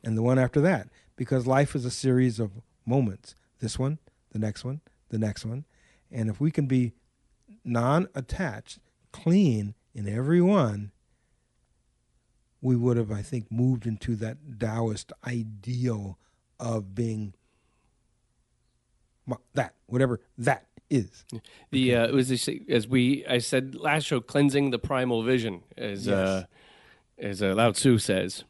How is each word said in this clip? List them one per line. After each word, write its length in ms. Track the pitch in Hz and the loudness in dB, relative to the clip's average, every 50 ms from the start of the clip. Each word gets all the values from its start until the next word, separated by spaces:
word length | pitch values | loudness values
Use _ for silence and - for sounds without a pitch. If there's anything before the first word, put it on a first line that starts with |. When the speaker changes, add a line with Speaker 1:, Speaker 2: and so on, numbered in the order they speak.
| - | -4
Speaker 1:
and 140 | 117 110 110 | -2 -2 0
the 60 | 113 | 2
one 160 | 123 131 131 | 2 4 4
after 200 | 131 120 - 151 | 2 2 2 2
that, 280 | 143 180 190 120 92 - _ _ _ _ _ | 4 4 2 0 -2 -8 _ _ _ _ _
because 300 | - 127 - 135 131 120 | -10 -4 -2 0 0 2
life 300 | 127 131 135 143 - - | 2 4 4 4 2 0
is 100 | 147 120 | -4 -4
a 60 | 123 | -4
series 480 | 120 - - 131 127 127 127 123 117 107 | -6 -2 0 2 4 4 4 2 2 -2
of 120 | 113 101 95 113 - _ _ _ _ | -4 -6 -6 -12 -20 _ _ _ _
moments. 500 | 117 123 139 135 107 92 - _ - - _ _ _ _ _ | 0 0 2 2 0 -2 -6 _ -20 -20 _ _ _ _ _
This 180 | - 110 - - | -8 -6 -4 -2
one, 220 | 127 135 151 156 _ _ _ _ _ _ | -2 -2 -4 -6 _ _ _ _ _ _
the 80 | _ 107 | _ -4
next 240 | 107 110 107 - - | -4 -4 -4 -6 -8
one, 160 | 123 135 151 _ _ _ _ _ _ | -10 -10 -10 _ _ _ _ _ _
the 80 | - 110 | -4 -2
next 260 | 110 107 101 - - | -2 -2 -2 -6 -8
one. 200 | 110 117 131 151 _ _ _ _ _ _ _ _ _ | -8 -10 -10 -12 _ _ _ _ _ _ _ _ _
And 200 | - - 113 110 | -6 -4 -4 -4
if 100 | 104 - | -2 0
we 120 | 139 165 | -2 0
can 160 | - - 147 131 | 0 0 0 2
be 260 | 131 127 123 117 - _ _ _ _ _ _ _ _ _ _ _ - _ _ | 2 0 0 0 -4 _ _ _ _ _ _ _ _ _ _ _ -20 _ _
non-attached, 1120 | 120 120 117 117 127 143 165 185 - _ 139 127 - - - 190 147 101 98 - - - - _ _ _ _ _ _ | -2 -2 0 2 2 2 2 0 -2 _ -10 -8 -8 -6 -4 -4 -4 -6 -8 -14 -18 -20 -20 _ _ _ _ _ _
clean 640 | - - - 160 170 196 202 151 117 107 101 101 107 _ _ _ _ | -20 -4 0 4 4 6 6 4 4 2 -2 -4 -8 _ _ _ _
in 140 | 113 104 101 | -8 -6 -4
every 340 | 104 117 127 143 165 175 | -4 -2 0 4 4 6
one, 500 | 175 185 208 196 143 113 104 101 104 104 _ _ _ _ _ _ _ _ _ _ _ _ _ _ _ _ _ _ _ _ _ _ _ _ _ _ _ _ _ _ _ _ _ _ | 6 6 6 4 4 2 0 -6 -10 -12 _ _ _ _ _ _ _ _ _ _ _ _ _ _ _ _ _ _ _ _ _ _ _ _ _ _ _ _ _ _ _ _ _ _
we 160 | - 131 127 120 | 0 2 2 4
would 180 | 117 127 120 | 4 2 2
have, 160 | 120 113 101 | 2 0 -2
I 100 | 107 101 | -4 -6
think, 300 | 104 - - 123 107 _ | -6 -6 -6 -8 -8 _
moved 340 | 113 113 123 127 131 120 110 | -2 0 2 2 2 0 -2
into 300 | 117 110 104 - - 120 | -6 -6 -4 -4 -6 -4
that 220 | 104 92 92 - 147 151 151 123 104 | -4 -4 -8 -8 -12 -14 -16 -8 -6
Taoist 540 | 117 110 110 113 113 113 107 98 - - - _ - | -4 -4 -2 -2 -2 -2 -4 -6 -10 -14 -18 _ -10
ideal 920 | 120 123 120 113 107 107 101 98 120 127 123 123 127 113 104 101 98 92 _ _ _ _ _ _ _ _ _ | -6 -6 -6 -6 -8 -12 -14 -10 -8 -6 -2 -2 -2 -2 -4 -6 -10 -12 _ _ _ _ _ _ _ _ _
of 340 | 127 117 117 110 101 95 95 | -6 -4 -4 -4 -6 -6 -6
being 380 | 107 120 113 110 107 107 101 95 _ _ _ _ _ _ _ _ _ _ _ _ _ _ _ _ _ _ _ _ _ _ _ _ _ _ _ _ _ _ _ _ _ _ _ _ _ _ | -4 -4 -4 -4 -6 -8 -10 -12 _ _ _ _ _ _ _ _ _ _ _ _ _ _ _ _ _ _ _ _ _ _ _ _ _ _ _ _ _ _ _ _ _ _ _ _ _ _
mo-, 160 | - 127 - _ _ _ | -8 -8 -8 _ _ _
that, 200 | 139 135 - _ _ _ _ | -4 -4 -4 _ _ _ _
whatever 340 | 123 127 135 127 120 104 _ _ _ - | 0 0 2 2 0 -4 _ _ _ -4
that 280 | 117 143 135 - _ _ _ - _ _ | 0 0 0 0 _ _ _ -20 _ _
is. 360 | - 131 104 92 _ - - _ - 113 _ - - - - _ | 0 0 0 -2 _ -20 -20 _ -16 -16 _ -18 -20 -20 -16 _
Speaker 2:
The, 220 | - 135 131 127 120 | 0 2 2 4 4
Speaker 1:
Okay. 20 | |
Speaker 2:
uh, 120 | 120 113 113 | 4 4 4
it 60 | 131 | 4
was 160 | 139 127 131 | 2 2 2
this, 200 | 131 117 - - - - - - | 0 -2 -2 -4 -6 -6 -4 0
as 180 | 135 120 107 113 | 0 0 2 2
we, 380 | 127 123 123 123 143 135 - - | 2 4 4 4 2 0 -2 -2
I 120 | 131 123 | -2 -2
said 360 | 117 - - 131 131 135 131 | 0 0 -2 -2 -2 -2 -10
last 300 | - - 151 147 156 147 | -4 0 0 0 0 0
show, 160 | - 151 127 | 0 -4 -4
cleansing 500 | 113 - - 143 143 143 131 143 139 139 | -4 -2 2 4 4 4 4 2 2 2
the 80 | 123 117 | 0 -2
primal 440 | - - 143 131 127 127 120 113 113 | -4 -2 -2 0 0 0 0 0 2
vision, 400 | 120 131 123 113 113 95 87 - _ - - | 2 0 0 0 -2 -6 -8 -14 _ -14 -10
as, 300 | 120 110 101 98 98 101 | -8 -8 -8 -6 -2 0
Speaker 1:
Yes. 80 | 101 | 0
Speaker 2:
uh, 300 | 98 95 95 95 95 92 - _ _ _ - - - _ - - _ _ _ _ - | 2 2 2 0 -2 -4 -8 _ _ _ -20 -20 -20 _ -20 -20 _ _ _ _ -10
as, 220 | - 104 101 92 104 | -8 -8 -4 -2 0
uh, 100 | 98 95 | 0 2
Lao 160 | 104 117 117 | 4 4 2
Tzu 260 | 101 - - 135 123 110 | 2 4 4 6 6 6
says. 440 | - - 101 95 95 90 - - - _ | 4 0 0 0 0 -4 -6 -10 -16 _